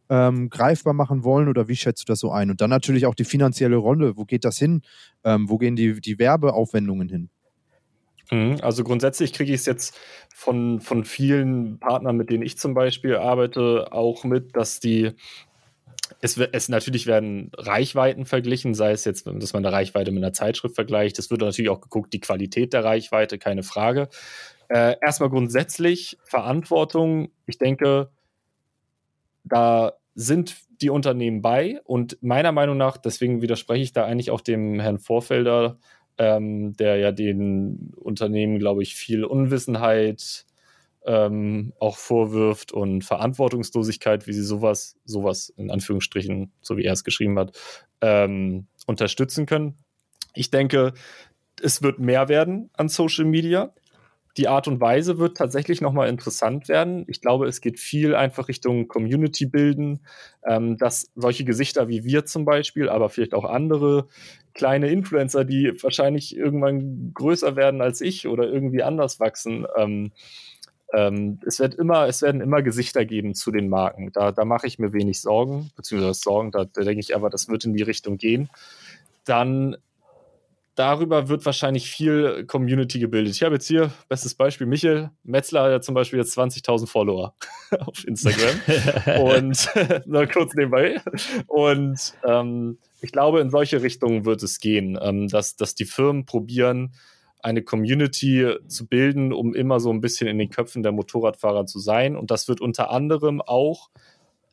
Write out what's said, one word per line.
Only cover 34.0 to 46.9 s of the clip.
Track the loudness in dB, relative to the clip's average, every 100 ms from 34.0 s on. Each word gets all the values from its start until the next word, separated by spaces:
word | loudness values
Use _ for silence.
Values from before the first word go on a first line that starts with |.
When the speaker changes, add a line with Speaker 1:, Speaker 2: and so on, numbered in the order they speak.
| 0
Speaker 2:
eigentlich | 0 -2
auch | -4
dem | -2 -2 -2 -2
Herrn | -2 -4
Vorfelder, | -2 -2 0 0 2 2 2 -2 _ _ _ 0
ähm, | 2 2 0 -4 -6 0
der | 2 4
ja | 2
den | 0 0 0 0 0 -2 -6 -12 -12
Unternehmen, | -8 -4 -2 0 0 0
glaub | 0 0
ich, | -2 -6
viel | -4 -2
Unwissenheit, | 0 0 2 0 -2 0 2 2 2 -2 -10 -14 -16 _ _ _ _ _ -2
ähm, | 2 2 0 -2 -4 -6 -4
auch | -4 -4
vorwirft | 0 2 2 2 2 0 -6
und | -4 -2 -2
Verantwortungslosigkeit, | -2 -2 -2 0 0 0 -4 -2 -2 -2 0 0 -2
wie |
sie | -6
sowas, | -4 0 0 0 -6 -18 -10
sowas | -4 -2 -2 -8 -12
in | -8
Anführungsstrichen, | -6 -4 -4 -4 -4 -4 -6 -8 _
so | -8 -4
wie |
er | -2